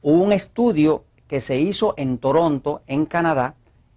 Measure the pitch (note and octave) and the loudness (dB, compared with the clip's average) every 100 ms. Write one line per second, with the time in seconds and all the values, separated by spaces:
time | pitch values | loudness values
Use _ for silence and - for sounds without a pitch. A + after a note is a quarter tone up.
0 | C#3+ E3 G3+ G3 - - A#3+ D#3 D3+ D3+ | 2 2 4 0 -2 -2 0 2 2 2
1 | _ _ - C#3 - C3 F3 G3 G#3+ - | _ _ -8 -8 -4 -2 0 0 -2 -2
2 | C3+ A#2+ C3+ D3+ E3 C#3 D3 D3+ - C#3 | -4 -2 0 2 2 0 -4 -8 -6 -4
3 | D3+ E3+ E3+ C#3+ B2+ - _ _ _ | -2 -2 0 0 -4 -8 _ _ _